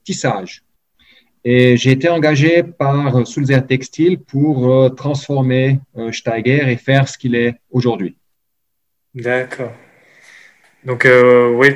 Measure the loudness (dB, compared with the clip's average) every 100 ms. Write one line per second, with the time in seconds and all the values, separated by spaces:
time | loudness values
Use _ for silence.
0 | -12 -6 -4 -6 -8 -18 _ _ _ _
1 | _ _ _ _ 0 4 4 4 2 0
2 | 0 0 0 2 2 2 0 -4 -2 -2
3 | 0 -2 -2 -4 0 0 0 -4 -6 -2
4 | -2 -2 -6 -4 -2 0 0 2 2 0
5 | -8 -8 -6 -4 -2 0 0 -2 -4 -14
6 | -12 -10 -8 -4 -2 0 0 -4 0 0
7 | 0 -4 -4 -2 -2 -6 _ -4 -2 -4
8 | -8 -12 _ _ _ _ _ _ _ _
9 | _ -10 -4 -4 -6 -10 -12 -14 _ _
10 | _ _ _ -20 _ _ _ _ -10 0
11 | 4 6 6 6 4 2 2